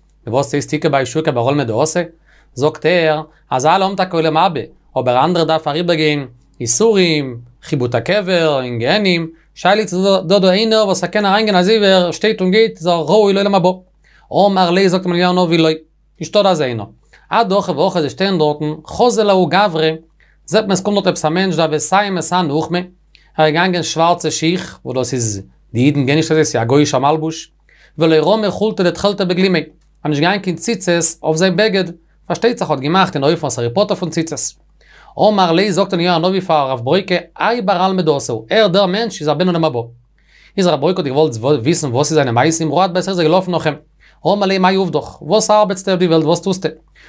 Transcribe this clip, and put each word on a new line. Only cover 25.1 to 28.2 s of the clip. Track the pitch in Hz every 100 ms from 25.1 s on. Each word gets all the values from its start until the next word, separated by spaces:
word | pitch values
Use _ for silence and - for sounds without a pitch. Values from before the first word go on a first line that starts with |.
איז, | 131 120 101 95 _ _
די | 110
אידן | 131 143
גייען | 131 147
נישט, | 156
דאס | 160
איז | 156
יא | -
גויש | 117 139 147
א | 131
מלבוש. | 139 156 156 156 - _ _ _ _ -
וועל | 165
ער | 160